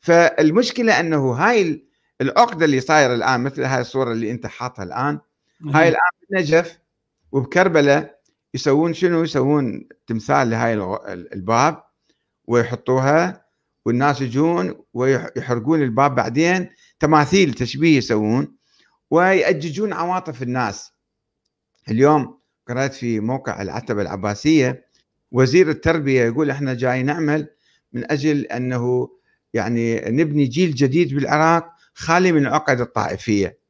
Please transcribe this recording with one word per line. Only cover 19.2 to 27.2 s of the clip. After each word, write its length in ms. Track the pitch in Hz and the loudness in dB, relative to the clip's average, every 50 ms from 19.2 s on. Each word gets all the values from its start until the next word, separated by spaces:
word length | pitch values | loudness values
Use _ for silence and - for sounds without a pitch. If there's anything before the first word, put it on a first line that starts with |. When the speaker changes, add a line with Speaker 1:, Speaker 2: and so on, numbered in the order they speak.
| 180 190 190 180 - - 185 151 151 170 143 185 214 208 - | 4 4 2 2 2 0 0 -2 -4 -8 -6 -6 -6 -6 -4
Speaker 1:
عواطف 500 | - 165 175 180 185 - 160 139 120 131 | -6 -6 -4 -4 -6 -6 -10 -10 -8 -8
الناس. 500 | 123 123 127 120 104 98 - - - _ _ _ _ _ _ _ _ _ _ _ _ _ _ _ _ _ _ _ - | -6 -4 -4 -4 -4 -6 -10 -16 -20 _ _ _ _ _ _ _ _ _ _ _ _ _ _ _ _ _ _ _ -4
اليوم 480 | 110 113 135 143 151 147 123 - - _ _ _ _ _ _ | 2 4 4 4 4 2 0 -4 -12 _ _ _ _ _ _
قرأت 260 | - 123 127 135 131 131 | -10 -4 -4 -4 -4 -4
في 260 | - 123 120 113 110 | -6 -6 -4 -4 -2
موقع 420 | 104 113 131 135 131 120 101 - | -4 -4 -6 -6 -6 -8 -8 -8
العتبة 400 | 101 92 - 113 - - 110 104 | -8 -8 -8 -10 -6 -4 -4 -4
العباسية 840 | 98 82 98 101 95 104 104 - - 147 160 151 127 127 131 - _ _ _ _ _ _ _ _ _ _ | -4 -4 -6 -6 -4 -6 -6 -2 0 2 2 2 2 0 -2 -8 _ _ _ _ _ _ _ _ _ _
وزير 380 | - 123 131 123 135 180 185 156 | 0 0 2 4 4 4 4 4
التربية 540 | 151 - - 160 160 165 143 139 135 127 120 | 0 -2 0 0 0 0 0 0 2 2 2
يقول: 260 | 117 113 143 156 156 | 0 0 0 -2 -2
"إحنا 240 | 135 139 143 131 131 | -2 -4 -4 -6 -4
جاي 300 | 117 127 127 123 131 127 | -2 -2 -2 -2 -2 -2
نعمل 440 | 143 151 175 | -4 -2 -2